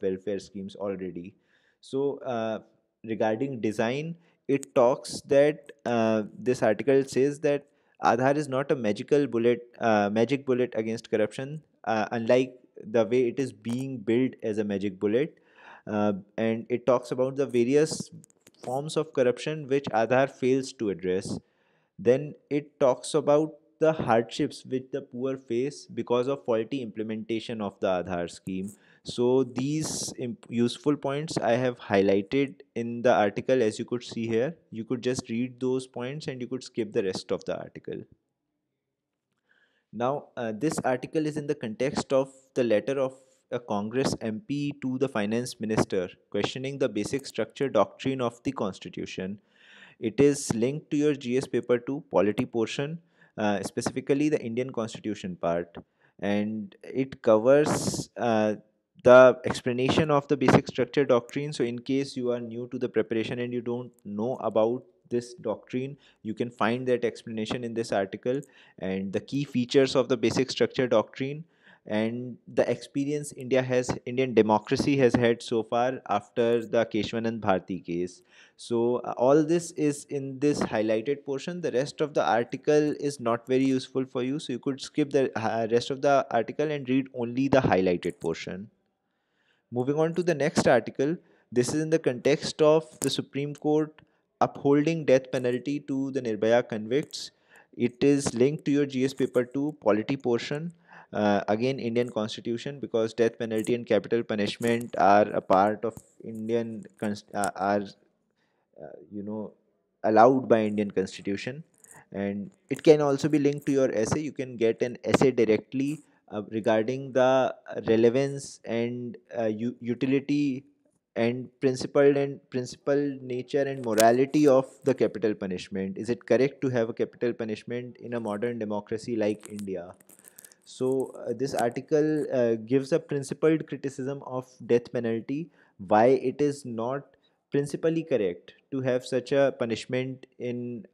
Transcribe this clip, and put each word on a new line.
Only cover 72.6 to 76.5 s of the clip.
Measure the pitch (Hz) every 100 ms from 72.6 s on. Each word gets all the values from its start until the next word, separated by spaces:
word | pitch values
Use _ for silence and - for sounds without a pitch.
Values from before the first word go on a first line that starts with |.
| 123
experience | 120 - 143 139 147 143
India | - 127 131
has, | 127 127 123 -
Indian | - 123 131
democracy | 113 107 107 - 131 143 139
has | 123
had | 120 120 117
so | - 117
far | 107 120 123 131 -
after | 101 - - 117